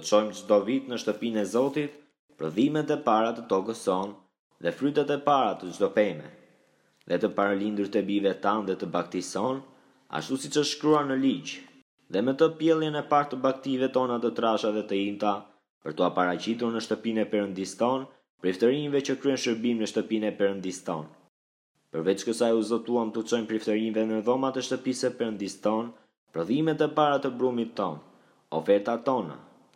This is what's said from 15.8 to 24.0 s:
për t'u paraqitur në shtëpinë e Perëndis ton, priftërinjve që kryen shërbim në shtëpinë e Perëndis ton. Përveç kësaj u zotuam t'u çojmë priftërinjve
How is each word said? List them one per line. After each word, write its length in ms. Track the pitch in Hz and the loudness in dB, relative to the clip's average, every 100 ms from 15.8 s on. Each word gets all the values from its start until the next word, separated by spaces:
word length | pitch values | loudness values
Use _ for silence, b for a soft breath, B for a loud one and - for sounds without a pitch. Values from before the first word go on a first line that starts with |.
| 78 | -8
për 120 | 78 | 0
t'u 120 | 90 87 | 0 2
paraqitur 560 | 90 87 101 117 120 | 2 0 -2 -2 -2
në 80 | 113 113 | -2 -2
shtëpinë 400 | 104 113 110 104 | -4 -2 -2 0
e 40 | |
Perëndis 440 | 107 98 95 95 - | 0 0 -4 -8 -2
ton, 300 | 117 131 135 b _ _ | 0 0 -4 b _ _
priftërinjve 580 | 90 92 117 143 147 143 135 | -2 2 2 2 0 0 0
që 120 | 131 | 0
kryen 220 | 139 127 | 0 0
shërbim 400 | 123 113 120 117 | 0 0 0 0
në 80 | 104 | 0
shtëpinë 400 | 110 - 110 107 | -2 0 0 0
e 60 | - | 0
Perëndis 480 | 101 98 92 87 - | 0 0 -6 -8 -6
ton. 240 | 82 80 - _ _ _ _ _ _ _ | -6 -8 -16 _ _ _ _ _ _ _
Përveç 300 | 80 85 98 - | -2 0 0 -2
kësaj 280 | 117 120 113 | 0 2 2
u 40 | 107 | 2
zotuam 460 | 117 113 120 113 | -2 0 0 0
t'u 80 | 113 | -4
çojmë 240 | 110 117 107 | -2 -2 -2
priftërinjve 540 | 110 110 107 110 110 | -2 0 0 0 0